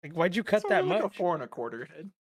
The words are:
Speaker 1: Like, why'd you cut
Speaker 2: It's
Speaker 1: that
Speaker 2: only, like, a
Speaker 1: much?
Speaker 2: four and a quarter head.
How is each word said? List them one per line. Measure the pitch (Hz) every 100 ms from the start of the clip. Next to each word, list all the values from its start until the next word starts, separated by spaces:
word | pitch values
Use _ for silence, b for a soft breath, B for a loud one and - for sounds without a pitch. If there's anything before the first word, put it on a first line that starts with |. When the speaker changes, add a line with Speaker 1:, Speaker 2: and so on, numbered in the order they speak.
Speaker 1:
Like, | 147
why'd | 160 170 190
you |
cut | - 208
Speaker 2:
It's | 208
Speaker 1:
that | 190
Speaker 2:
only, | - 202
like, |
a | 202
Speaker 1:
much? | -
Speaker 2:
four | 180
and | 160
a | 120
quarter | - 117 113 151
head. | 160 185 _